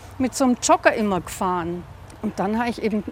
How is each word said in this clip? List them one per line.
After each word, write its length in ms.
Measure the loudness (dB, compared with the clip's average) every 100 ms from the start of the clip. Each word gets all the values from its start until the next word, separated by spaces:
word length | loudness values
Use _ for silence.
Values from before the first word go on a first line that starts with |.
| -12 -2
mit 160 | -2
so 100 | 2
einem 120 | 2 2
Jogger 320 | 4 4 4
immer 260 | 4 2 0
gefahren. 640 | -2 -2 0 0 -2 -6 -8 -16 -18 -8
Und 160 | -6 -2
dann 200 | -2 0
habe 120 | -2
ich 120 | -2
eben 220 | -2 -2 -4